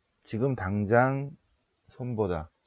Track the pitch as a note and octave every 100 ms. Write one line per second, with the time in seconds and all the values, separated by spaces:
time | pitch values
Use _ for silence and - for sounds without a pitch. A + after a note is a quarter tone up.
0 | _ _ _ A2 C3+ B2+ F#2 G#2 G2+ A#2
1 | C3 C3+ C#3 - _ _ _ _ _ -
2 | B2 A2+ G2+ E2+ D#2+ _